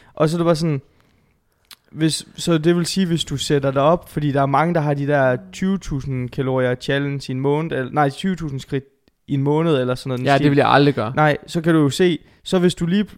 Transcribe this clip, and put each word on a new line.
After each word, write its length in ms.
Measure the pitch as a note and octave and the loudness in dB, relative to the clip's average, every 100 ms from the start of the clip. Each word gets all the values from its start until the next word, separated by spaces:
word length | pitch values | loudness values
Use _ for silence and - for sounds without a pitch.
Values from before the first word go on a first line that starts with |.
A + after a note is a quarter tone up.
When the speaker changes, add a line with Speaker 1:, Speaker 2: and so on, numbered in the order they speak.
| _ | _
Speaker 1:
Og 160 | - D#3 | -2 0
så 60 | E3+ | 2
er 20 | |
det 80 | E3+ | 0
bare 100 | D#3 | 0
sådan, 260 | E3 C#3 - _ _ _ _ _ _ _ _ - _ | 0 -4 -8 _ _ _ _ _ _ _ _ -20 _
hvis, 340 | - D#3 - - - | -4 -2 -2 -10 -10
så 220 | F3 E3 | -2 2
det 180 | D#3 F3 | 2 2
vil 100 | E3 | 0
sige, 200 | F#3+ F#3 | -2 0
hvis 180 | E3 - | -2 -4
du 120 | C#3 | -6
sætter 340 | - D3 C#3 | -2 0 0
dig 100 | C3+ | 2
op, 280 | C#3+ F3 - | 2 2 -2
fordi 220 | D#3+ D3 | -4 -2
der 100 | C#3 | 0
er 40 | C#3 | 2
mange, 280 | C#3 E3 | 2 2
der 60 | E3+ | 0
har 140 | D3 | 0
de 140 | C#3+ C#3+ | -2 0
der 300 | C#3+ C3 B2+ - | 2 2 0 -6
tyve 240 | - F#3+ G3 | -6 -4 -4
tusind 520 | - C#3+ C3 B2+ B2 | -4 -8 -6 -6 -6
kalorier 460 | - C3 C3 B2+ B2+ | -4 -2 0 0 -2
challenge 500 | - C#3 C#3+ C#3 - | -2 -2 -2 -6 -6
i 20 | |
en 80 | C3 | -4
måned, 320 | C#3+ D3 D#3+ | 0 -2 -2
eller, 200 | C3 B2 | -6 -4
nej, 180 | D3 C#3+ | 0 -2
tyve 260 | C3+ F#3+ E3+ | -2 -4 -4
tusind 240 | D#3+ C3+ | -6 -10
skridt 240 | - C#3 - _ _ _ - | -6 -8 -8 _ _ _ -6
i 60 | |
en 100 | C#3 | -2
måned, 380 | C#3 D3+ E3 C#3 | 0 0 2 2
eller 140 | B2+ B2+ | 0 -4
sådan 140 | C3+ | -6
noget, 100 | B2 | -4
den 60 | B2+ | 2
Speaker 2:
Ja, 80 | C#3 | 4
Speaker 1:
stil. 80 | |
Speaker 2:
det 80 | D3 | 4
vil 60 | C#3+ | 4
jeg 120 | A#2 | 6
aldrig 240 | B2+ C#3+ C3 | 6 6 2
gøre. 180 | G#2+ C3+ | -2 2
Speaker 1:
Nej, 220 | D3+ C#3+ - | 2 2 -4
så 140 | E3+ | -2
kan 120 | E3 | 2
du 60 | D#3+ | 4
jo 100 | C#3+ | 2
se, 300 | C3+ F3+ D#3 - _ | 2 0 0 -6 _
så 160 | - F#3 | -2 2
hvis 160 | F3+ - | 2 0
du 100 | E3 | -2
lige, 200 | G3 G#3 | 0 -2